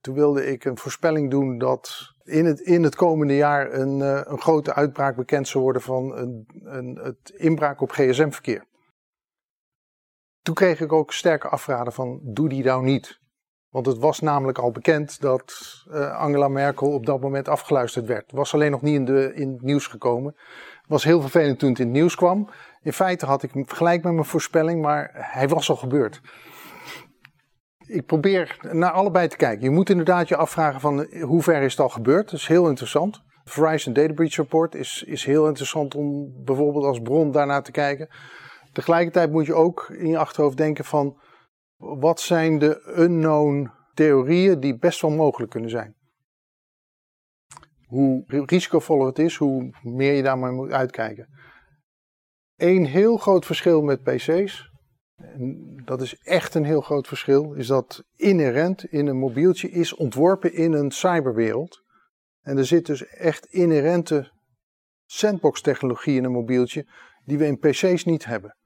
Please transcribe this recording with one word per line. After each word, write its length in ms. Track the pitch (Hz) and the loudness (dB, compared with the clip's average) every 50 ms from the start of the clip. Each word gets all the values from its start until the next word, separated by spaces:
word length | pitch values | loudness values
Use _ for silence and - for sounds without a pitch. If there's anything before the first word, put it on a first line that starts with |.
Toen 140 | _ - 131 | _ -8 -2
wilde 320 | 139 147 147 143 139 131 | 2 2 2 2 2 -2
ik 180 | - 139 123 - | -4 -6 -4 -6
een 140 | 139 127 117 | -6 -6 -6
voorspelling 520 | - 139 - - - 170 156 156 147 135 | -10 -12 -12 -2 -2 0 0 0 -2 0
doen 280 | 127 139 139 135 127 117 | 0 0 0 -2 -2 -4
dat 560 | 127 127 131 127 _ - - - - - _ _ _ | -2 -2 -2 -4 _ -14 -16 -16 -18 -20 _ _ _
in 220 | - 135 156 165 | -2 0 2 2
het, 160 | 170 151 143 | 2 2 0
in 220 | - 180 175 175 165 | 2 2 4 4 4
het 120 | 151 139 | 2 2
komende 420 | - 185 175 160 156 151 143 139 | 2 2 2 2 2 2 2 2
jaar 360 | 139 147 147 147 143 139 - - | 4 4 2 2 0 -2 -2 -2
een, 300 | 135 131 135 139 139 139 | -2 -2 -2 -2 -2 0
eh, 180 | 139 139 139 139 | 0 -2 -2 -4
een 160 | - 147 131 | -6 -10 -2
grote 340 | - - 160 151 147 - 135 | 2 4 4 4 2 0 0
uitbraak 420 | - 147 147 135 - 139 135 127 | 0 0 0 0 -2 -2 -2 -2
bekend 320 | 123 127 - - 143 139 - | -4 -4 -2 -2 -2 -2 -2
zou 160 | - 139 131 | -2 0 0
worden 180 | 131 127 127 - | 2 0 -2 -4
van 340 | - 131 131 127 135 127 | -4 -6 -4 -4 -6 -8
een, 280 | 117 127 127 123 113 110 117 - 170 - | -8 -10 -10 -10 -14 -16 _ -20 -20 -20
een, 360 | - 139 131 127 123 123 - | -16 -14 -12 -12 -12 -14 -12
het 320 | - 127 127 _ _ - | -12 -12 -12 _ _ -20
inbraak 500 | - - - 160 160 156 151 147 139 - | -16 -2 0 0 0 2 0 -4 -2 -2
op 100 | 139 131 | -6 -6
G 60 | - | 0
S 220 | - 143 127 127 123 | 2 2 2 4 2
M-verkeer. 500 | 156 151 143 - _ - 117 - - _ _ _ _ _ _ _ _ _ _ _ _ _ _ _ _ _ _ _ _ _ _ _ _ _ _ _ _ _ _ _ _ _ _ _ _ | 2 0 0 -8 _ -6 -6 -6 -6 _ _ _ _ _ _ _ _ _ _ _ _ _ _ _ _ _ _ _ _ _ _ _ _ _ _ _ _ _ _ _ _ _ _ _ _
Toen 120 | - 160 | -6 0
kreeg 260 | - 196 185 165 151 | 2 2 2 2 0
ik 120 | 160 151 156 | -2 0 2
ook 200 | 160 151 151 - | 0 0 0 -6
sterke 360 | - - 180 160 147 - - | -2 0 0 0 0 -2 -4
afraden 440 | - 143 - - 139 120 123 120 - | -6 -6 -4 -4 -4 -4 -4 -6 -6
van, 280 | - 131 127 123 135 - | -6 -8 -8 -8 -10 -12
"Doe 260 | 131 107 101 151 156 | -10 -4 -2 -2 -2
die 160 | 139 135 131 | -2 0 0
nou 200 | 131 131 131 127 | 0 0 2 2
niet." 340 | 131 139 131 - - - _ _ _ _ _ _ _ _ _ _ _ | 0 0 0 -2 -8 -20 _ _ _ _ _ _ _ _ _ _ _
Want 180 | _ 135 123 | _ -4 -2
het 120 | 131 131 113 | -2 -2 2
was 220 | 117 156 143 - | 2 0 0 2
namelijk 380 | - 156 147 143 135 131 131 - | -2 0 0 0 0 -2 -4 -2
al 120 | 120 123 | -2 -4
bekend 500 | 113 123 - - 160 151 151 139 - - | -4 0 2 2 2 2 0 -6 -10 -6
dat, 340 | - 143 131 131 - - - - - - - - _ - | -2 -2 -2 -2 -4 -8 -20 -18 -18 -20 -20 -20 _ -12
eh, 260 | 139 151 143 143 - - | -6 -6 -6 -6 -4 -4
Angela 300 | - 147 143 143 143 139 | -2 0 2 2 2 2
Merkel 440 | 135 135 139 143 139 - 139 143 147 | 2 0 0 -2 -2 0 -2 0 0
op 140 | 139 113 | -2 -2
dat 140 | 127 139 131 | -2 -4 -2
moment 280 | 127 139 135 139 135 - | -2 -4 -4 -4 -2 -2
afgeluisterd 580 | 147 139 - - 151 135 123 113 - - 117 | -4 -4 0 0 0 0 0 0 -4 -8 -4
werd. 160 | 113 123 104 - | -4 -6 -6 -6
Het 140 | _ - | _ -4
was 180 | 131 143 - - | -4 -4 0 0
alleen 160 | 151 151 151 | 2 2 2
nog 120 | 143 131 143 | 0 0 0
niet 120 | 147 151 | 0 0
in 100 | 143 131 | 0 0
de, 300 | 123 135 135 135 135 - | 2 2 2 0 0 -4
in 180 | - 147 135 135 | -6 -8 -8 -8
het 100 | 120 120 | -8 -4
nieuws 240 | 131 143 143 - | -2 -2 -2 -2
gekomen. 460 | - - 107 - 123 120 120 131 143 151 _ - - - - - - - - | -4 -14 -4 -2 -2 -2 -2 -4 -8 -12 _ -20 -20 -20 -20 -20 -20 -20 -20
Het 80 | _ _ | _ _
was 160 | 156 143 - | -2 0 4
heel 160 | 151 165 170 | 4 4 4
vervelend 380 | 143 135 - 175 160 143 135 - | 2 2 2 2 2 2 0 0
toen 120 | - 139 | 2 0
het 80 | 127 113 | 2 2
in 60 | 127 | -2
het 100 | 117 123 | 0 2
nieuws 200 | 139 160 175 - | 2 2 2 2
kwam. 360 | - 185 175 185 202 208 - - - - - - _ | 4 2 2 2 2 -2 -6 -10 -20 -20 -20 -20 _
In 120 | _ 160 147 | _ -8 -2
feite 340 | - 190 185 180 170 - | 0 0 0 0 -4 -2
had 160 | 135 139 139 - | -2 -2 -2 -2
ik 100 | 135 - | -6 -6
hem 160 | 135 139 - | -6 -8 -8
gelijk 340 | - - 165 170 170 175 165 | -4 0 2 2 2 2 0
met 100 | 180 170 | 0 0
mijn 120 | 165 151 | 0 -2
voorspelling, 580 | - - 165 - - - 165 156 160 170 165 156 | -2 -2 -4 -4 0 0 0 0 0 -2 -2 0
maar 280 | 147 147 147 143 - - | -2 -2 -2 -4 -8 -12
hij 360 | 139 123 - - 131 131 139 | -14 -14 -12 -4 -2 0 0
was 220 | 156 165 - - | 0 0 0 -2
al 60 | 156 | -2
gebeurd. 440 | - - 127 123 147 127 107 - - _ - - - - - - - - - - - - - - - - _ _ _ _ - _ _ _ _ _ _ _ _ _ _ _ | -2 -2 -2 0 0 0 0 -4 -10 _ -20 -20 -20 -20 -20 -20 -20 -20 -20 -20 -20 -20 -18 -18 -20 -20 _ _ _ _ -20 _ _ _ _ _ _ _ _ _ _ _
Ik 200 | - 233 180 127 | -8 -8 -8 -4
probeer 520 | _ - 160 143 196 196 185 170 - - - - - 165 | _ -2 2 2 2 2 2 0 -2 -8 -14 -12 -6 -2
naar 200 | 165 175 180 160 | 0 0 2 2
allebei 360 | 185 196 196 165 185 175 160 | 2 0 2 2 2 2 0
te 80 | - | 0
kijken. 260 | - - 131 110 104 113 | 0 0 0 0 0 0
Je 80 | 131 | 2
moet 200 | 139 170 190 - | 4 4 4 4
inderdaad 380 | 202 180 165 165 180 175 170 - | 2 2 4 4 4 2 4 2
je 80 | 180 | 2
afvragen 440 | 147 160 - - - 160 151 135 135 | 0 0 -2 0 0 0 0 0 0
van, 240 | 131 151 143 139 151 | -2 0 0 0 -4
eh, 180 | - - - 165 | -6 -8 -10 -4
hoe 200 | 127 151 170 151 | 2 2 2 4
ver 200 | - 170 147 139 | 4 4 4 2
is 80 | 135 | 0
het 100 | - - | 2 2
al 80 | 151 127 | 0 0
gebeurd? 420 | - - 113 117 143 180 214 - | 0 -2 2 2 4 2 2 -2
Dat 100 | - 147 | -8 -10
is 60 | - | -2
heel 220 | - 160 175 180 165 | 2 4 4 4 4
interessant. 540 | 143 127 127 113 - 147 165 202 208 - _ _ _ _ _ | 0 -2 -6 -2 -2 0 0 0 -4 -8 _ _ _ _ _
Verizon 480 | - - - 151 160 160 151 - - 117 | -14 -2 2 2 2 2 0 -4 -2 2
Data 200 | 139 147 156 156 | 2 2 2 2
Breach 240 | 147 165 151 - | 0 -2 -2 0
Report 380 | - 156 131 - 160 165 165 - | -4 -4 0 2 0 0 0 -4
is, 280 | 151 139 - - - - | -8 -12 -10 -10 -12 -12
is 180 | - - - - | -10 -10 -8 -2
heel 220 | - 139 156 156 | 0 2 4 4
interessant 480 | 156 147 - 139 131 - 160 151 139 - | 2 0 -2 -6 -6 -4 -4 -4 -4 -4
om 380 | 143 147 143 143 143 143 139 127 127 131 | -6 -4 -4 -4 -6 -8 -10 -14 -14 -4
bijvoorbeeld 400 | 127 135 131 147 147 147 147 143 | -4 0 2 2 0 0 0 0
als 160 | 139 131 120 | 0 -2 -2
bron 300 | 113 117 135 160 160 147 | -4 0 2 2 2 2
daarnaar 320 | 131 151 143 143 143 143 135 | 2 0 0 2 0 -2 -4
te 80 | - | -4
kijken. 380 | - - 147 143 139 135 156 - - - - - - - - - - - _ _ _ | -4 -2 -2 -2 -2 -6 -10 -16 -16 -20 -20 -20 -20 -20 -20 -20 -20 -20 _ _ _
Tegelijkertijd 580 | - - - 170 170 175 170 - 185 170 156 | -8 0 2 4 4 4 2 2 2 2 2
moet 160 | 151 160 156 | 2 0 0
je 80 | 143 160 | 0 4
ook 340 | 165 160 175 170 - - - | 4 4 4 2 -2 -12 -14
in 200 | - - 180 156 | -12 -6 -2 -2
je 100 | 165 160 | 0 0
achterhoofd 380 | 156 - - - 151 147 131 | -2 -4 0 0 0 0 2
denken 280 | 127 156 156 151 147 147 | 0 0 0 0 -4 -6
van, 360 | - - 151 143 143 135 _ _ _ _ _ _ _ _ _ _ _ _ | -2 0 0 0 0 -4 _ _ _ _ _ _ _ _ _ _ _ _
wat 440 | _ - 165 156 139 127 160 165 - | _ -14 -14 -10 0 2 2 2 2
zijn 380 | - - 180 165 160 160 160 151 | 0 0 2 2 4 2 2 4
de 360 | 147 151 151 - _ - 117 | 4 2 2 0 _ -10 2
unknown 720 | 175 165 175 175 165 156 160 156 151 151 147 143 143 143 117 - _ _ _ _ | 4 4 4 4 2 2 2 4 4 4 2 2 0 -2 -6 -10 _ _ _ _
theorieën 640 | - 156 156 143 135 127 135 165 175 185 196 185 151 | 2 4 6 6 4 4 4 4 4 6 4 4 4
die 180 | 131 143 131 113 | 2 -2 -2 0
best 220 | - 175 165 - | 0 0 0 0
wel 100 | - 160 | -2 0
mogelijk 400 | 147 156 160 147 131 - 120 107 | 2 2 2 2 2 0 -6 -8
kunnen 200 | - 113 113 113 | -6 -8 -8 -6
zijn? 260 | 113 120 107 107 107 _ _ _ _ _ _ _ _ _ _ _ _ _ _ _ _ _ _ _ _ _ _ _ _ _ _ _ _ _ _ _ - - - _ _ _ _ | -6 -8 -8 -10 -16 _ _ _ _ _ _ _ _ _ _ _ _ _ _ _ _ _ _ _ _ _ _ _ _ _ _ _ _ _ _ _ -20 -20 -20 _ _ _ _
Hoe 380 | _ 120 131 139 135 131 131 131 | _ 0 2 2 2 2 0 -4
ri-, 160 | _ 131 139 143 | _ -4 -4 0
risicovoller 600 | 135 - 185 180 - - 165 156 - 165 139 135 | 2 2 2 2 2 0 0 2 2 2 2 2
het 120 | 131 127 - | 0 0 0
is, 180 | 156 165 156 | 0 0 0
hoe 380 | - 151 143 135 131 127 127 - - - | 0 0 0 0 0 -4 -8 -12 -14 -12
meer 300 | 120 120 127 135 139 143 | -10 -4 0 2 2 2
je 100 | 143 131 | 2 2
daar 160 | 135 131 131 | 0 0 0
maar 140 | 127 127 127 | -2 -4 -4
moet 180 | 127 135 143 | -6 -6 -4
uitkijken. 580 | - 135 131 127 - - 113 110 110 101 - _ _ - - - - _ _ _ _ _ _ _ _ _ _ _ _ _ _ _ _ _ _ _ _ | -2 -2 -2 -2 -4 -6 -8 -8 -8 -14 -20 _ _ -20 -20 -20 -20 _ _ _ _ _ _ _ _ _ _ _ _ _ _ _ _ _ _ _ _
Eén 280 | _ 170 175 185 190 175 | _ 2 4 4 4 2
heel 320 | 139 131 175 202 226 233 | 2 2 2 4 4 2
groot 300 | 202 - - 196 180 - | 2 2 4 2 2 2
verschil 360 | - 165 - - 180 170 156 151 | 0 -6 -2 2 4 4 4 4
met 200 | 147 139 135 131 | 2 0 0 0
P 60 | 131 | -2
C's, 600 | 127 127 - - 160 175 202 196 - - - - _ _ _ _ _ _ _ _ _ | -4 -2 0 0 0 0 0 -2 -6 -14 -20 -20 _ _ _ _ _ _ _ _ _
en 580 | _ - - - 139 123 127 - - - - - 139 127 | _ -20 -20 -12 -10 -10 -8 -10 -10 -16 -18 -20 -20 -10
dat 160 | - 131 127 | -8 -8 -6
is 160 | 131 123 - | -6 -8 -10
echt 380 | _ _ - 170 175 - - - | _ _ -2 -2 0 0 0 -2
een 100 | 170 151 | -2 0
heel 160 | 147 156 151 | 0 0 -2
groot 260 | 135 - 147 143 131 | 0 -2 -4 -4 -4
verschil, 460 | - - - - - 139 139 151 156 143 | -6 -10 -10 0 2 2 2 2 0 -8
is 140 | 143 131 | -10 -4
dat 380 | 117 139 135 120 _ - - - _ _ | 0 0 0 0 _ -12 -20 -20 _ _
inherent 680 | _ - 208 196 175 151 131 117 135 151 180 190 - - | _ 2 4 4 4 4 2 2 2 0 0 -2 -4 -8
in 220 | - - 151 143 | -6 -4 -2 -2
een 120 | 143 135 131 | 0 -2 -2
mobieltje 520 | 131 135 117 135 156 185 180 - - 185 | -2 -2 -2 2 2 2 2 2 -2 -6
is 240 | - 175 170 - - | -2 -2 -2 -2 -2
ontworpen 580 | - 160 131 107 127 151 175 190 190 - 170 - | -4 -4 -4 0 2 2 2 2 2 0 -4 -2
in 200 | 165 165 165 160 | 0 0 0 2
een 180 | 147 143 139 | 0 0 -2
cyberwereld. 920 | 127 - - 185 175 165 143 131 117 110 117 110 107 117 151 175 - - _ _ _ _ _ _ _ _ _ _ _ _ | -4 -2 -2 0 0 0 0 -2 0 0 0 0 0 -4 -6 -8 -12 -20 _ _ _ _ _ _ _ _ _ _ _ _
En 180 | _ - 139 139 | _ -6 -2 -2
er 80 | 135 | 0
zit 200 | 127 170 170 165 | 2 2 2 2
dus 200 | - 151 131 - | 0 -8 -8 -8
echt 400 | - - - - 170 151 - - | -16 -16 -4 -2 -2 -2 -4 -10
inherente 840 | _ - 190 180 170 160 147 139 160 175 175 165 - 160 147 131 - _ _ _ _ _ _ _ _ _ _ _ _ _ _ _ | _ -2 0 2 2 2 2 2 2 0 0 -2 -2 -2 -4 -4 -6 _ _ _ _ _ _ _ _ _ _ _ _ _ _ _
sandbox-technologie 1120 | _ - - - 214 202 175 - 156 - - - - 135 - - 131 120 - - - 139 | _ -10 -2 0 0 0 2 0 0 0 2 -2 -2 -2 0 -2 -4 -4 -4 -2 -2 0
in 80 | 131 127 | 0 0
een 80 | 127 127 | -2 -2
mobieltje 540 | 120 117 113 131 123 123 123 - 156 143 _ _ - - - _ _ _ | -4 -2 0 2 0 0 0 -2 -10 -12 _ _ -20 -20 -20 _ _ _
die 140 | - 143 143 | -6 -2 0
we 80 | 156 | 0
in 120 | 151 139 120 | 0 -2 0
P 80 | - | 2
C's 380 | 156 139 - - 190 180 170 - | 0 0 2 0 0 0 0 0
niet 200 | 175 165 151 - | -2 -2 -2 -2
hebben. 300 | - 120 107 95 101 - _ _ | -6 -8 -8 -8 -12 -20 _ _